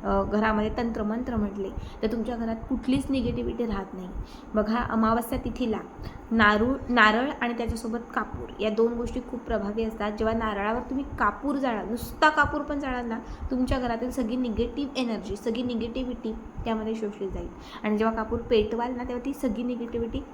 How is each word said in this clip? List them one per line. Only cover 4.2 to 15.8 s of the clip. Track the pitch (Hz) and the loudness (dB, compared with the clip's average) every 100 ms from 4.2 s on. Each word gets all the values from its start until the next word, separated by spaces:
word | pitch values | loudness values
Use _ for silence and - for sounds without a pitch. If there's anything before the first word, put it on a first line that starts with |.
| - - - 214 | -8 -10 -2 0
बघा, | 214 233 | 2 2
अमावस्या | - 226 220 226 233 262 240 | 2 4 4 4 0 -4 -4
तिथीला | 220 247 214 - - - - - | -2 0 0 -4 -12 -12 -12 0
नारू-, | 226 208 208 233 269 - | 6 8 8 4 2 2
नारळ | 240 214 214 269 285 | 8 8 8 2 0
आणि | 240 | -2
त्याच्यासोबत | 233 233 233 226 226 226 | -2 -2 -2 -2 -6 -4
कापूर | - 214 - 117 - | -4 -4 -6 -10 -2
या | 208 | 0
दोन | 214 233 | 4 2
गोष्टी | 233 240 254 254 | 2 -2 -4 -6
खूप | 233 | -10
प्रभावी | - 220 202 214 | -2 -2 0 -2
असतात. | 220 220 208 | -2 -2 -4
जेव्हा | 208 220 226 | 0 0 2
नारळावर | 220 202 202 240 | 0 0 0 0
तुम्ही | 240 269 277 - | -2 -4 -4 2
कापूर | 208 208 277 285 | 0 2 -2 0
जाळाल, | 262 220 185 | 0 0 -2
नुसता | 233 - - 311 | -4 -6 4 6
कापूर | 302 294 302 | 6 2 2
पण | 294 285 | -2 -2
जाळाल | 277 247 240 | -2 -2 -4
ना, | 226 254 - - | -6 -8 -8 -4
तुमच्या | 254 254 269 | 0 2 2
घरातील | 247 233 254 | 0 -2 -2
सगळी | 254 220 254 | -2 0 0
निगेटिव्ह | 247 214 240 - 285 262 | 0 0 0 0 -4 -2
एनर्जी, | 240 214 - 202 | -2 -2 -4 -4
सगळी | 247 233 | -2 0
निगेटिव्हिटी | 247 233 | 0 -2